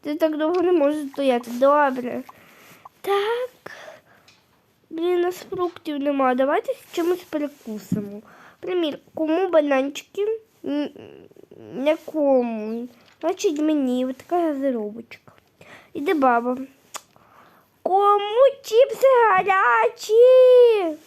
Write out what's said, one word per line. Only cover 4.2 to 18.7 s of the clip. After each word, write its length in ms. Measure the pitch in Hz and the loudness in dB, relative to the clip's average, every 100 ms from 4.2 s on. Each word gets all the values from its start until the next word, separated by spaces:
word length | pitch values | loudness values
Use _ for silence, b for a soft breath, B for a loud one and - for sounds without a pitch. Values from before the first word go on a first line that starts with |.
| B B B B _ _ _ | B B B B _ _ _
Блін, 300 | 320 349 359 | -6 -2 -2
у 20 | |
нас 240 | 349 359 - | -2 -6 -12
фруктів 500 | 349 359 - - 294 | -6 -6 -8 -10 -4
нема. 360 | 285 277 262 | -2 0 0
Давайте 380 | 254 269 349 494 | 0 0 -2 -4
з 220 | 494 - | -10 -8
чимось 280 | - 339 359 | -4 -4 -4
перекусимо. 1000 | - 311 294 - - 214 - 214 202 208 B B B B | -6 -8 -8 -10 -14 -14 -6 -8 -8 -16 B B B B
Примір, 400 | - 359 311 311 _ | -6 -4 -4 -8 _
кому 360 | - 311 320 381 | -8 -2 -2 2
бананчики? 920 | 330 294 269 277 285 - - 415 440 _ _ | 2 4 2 -2 -8 -14 -6 -4 -6 _ _
Н-, 240 | - 285 294 - 87 71 - - _ - 107 | -6 -6 -6 -12 -20 -20 -20 -20 _ -20 -16
нікому. 1120 | 170 277 320 - 311 285 262 240 220 214 226 247 b b b | -4 -2 -2 -6 -2 2 2 0 -6 -8 -10 -12 b b b
Значить, 380 | 320 370 403 294 | -8 -2 -4 -2
мені 460 | 302 302 262 254 | -2 0 -2 -2
от 120 | 254 262 | -4 -8
така 240 | - 349 | -6 -2
газировочка. 920 | 330 277 277 240 208 226 - - - _ _ _ B B B | -2 -2 -4 -4 -8 -12 -20 -20 -20 _ _ _ B B B
Іде 200 | - 294 | -8 -4
баба. 440 | 330 262 240 240 254 262 _ _ - _ _ b b b b b _ | 0 2 0 -2 -8 -12 _ _ -20 _ _ b b b b b _
Кому 600 | - 381 403 415 415 453 539 554 | -2 2 4 2 0 2 2 2
чіпси 440 | - | 0